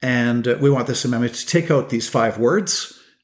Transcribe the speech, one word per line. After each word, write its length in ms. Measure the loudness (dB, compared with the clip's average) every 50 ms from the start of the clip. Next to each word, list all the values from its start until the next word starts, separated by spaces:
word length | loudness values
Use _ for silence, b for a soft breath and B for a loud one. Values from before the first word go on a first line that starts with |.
And, 460 | -4 -2 0 0 2 2 0 0 0
uh, 100 | 0 0 2
we 80 | 4 2
want 180 | 4 2 0
this 160 | -2 -2 -2 -2
amendment 300 | -2 0 0 -2 -2 -4
to 100 | -6 -4
take 260 | 0 0 0 2 2
out 180 | 0 0 0 0
these 180 | -4 -4 -4
five 300 | -2 0 0 0 0 0
words 600 | 2 2 2 2 2 0 0 -2 -4 -4 -8 B B B B B B